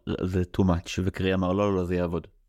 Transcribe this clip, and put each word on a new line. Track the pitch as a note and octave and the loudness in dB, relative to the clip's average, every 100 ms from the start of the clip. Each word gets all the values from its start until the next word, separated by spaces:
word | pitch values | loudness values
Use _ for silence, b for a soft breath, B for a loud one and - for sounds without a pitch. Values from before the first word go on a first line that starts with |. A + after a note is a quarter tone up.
| - - | -6 -4
"זה | F#2 F#2 F2+ - | -2 0 -2 2
too | |
much", | F#2+ E2+ - - | 2 2 -2 -4
וקריי | F#2 - F#2+ | -4 0 0
אמר, | F#2 F#2 | 2 2
"לא, | F#2+ G#2 | 2 2
לא, | F#2+ | 0
לא, | |
זה | F2 | 0
יעבוד." | F2+ F2 E2+ - _ | 0 0 -2 -8 _